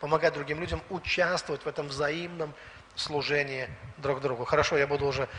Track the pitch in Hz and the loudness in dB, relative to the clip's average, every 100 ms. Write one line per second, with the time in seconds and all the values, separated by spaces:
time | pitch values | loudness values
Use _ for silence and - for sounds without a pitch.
0 | 147 156 160 147 143 151 175 165 - 185 | 2 4 4 2 -4 -4 -4 -4 -4 -6
1 | - - 175 180 - 143 156 143 143 139 | 0 2 4 2 -2 -4 -4 -4 -4 -2
2 | 147 160 175 170 151 143 - - - - | 0 -2 -6 -6 -6 -8 -18 -20 -14 -8
3 | - 147 131 147 143 131 127 - - - | -2 -2 2 2 0 -4 -6 -10 -14 -4
4 | 139 135 135 120 120 151 143 151 139 143 | -2 0 0 -2 2 4 6 4 4 2
5 | 143 131 131 | 2 0 -2